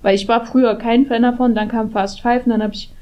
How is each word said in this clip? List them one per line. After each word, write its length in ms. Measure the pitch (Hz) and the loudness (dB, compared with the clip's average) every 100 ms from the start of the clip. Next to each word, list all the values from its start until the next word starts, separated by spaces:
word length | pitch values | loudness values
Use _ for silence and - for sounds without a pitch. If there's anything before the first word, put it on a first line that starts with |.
Weil 120 | 202 | 2
ich 140 | 196 - | 0 0
war 160 | 233 | -2
früher 300 | 233 254 247 | 0 2 2
kein 320 | 208 233 233 269 | 0 0 2 2
Fan 160 | 226 | 2
davon, 320 | 247 240 247 | 0 2 0
dann 140 | 214 208 | 0 -2
kam 220 | 233 220 | -4 -4
Fast 300 | 214 196 - | -4 -4 -4
Five 240 | 240 247 | 0 0
und 60 | 247 | 2
dann 120 | 220 | 0
hab 120 | 214 | -2
ich 160 | - - - | -6 -16 -18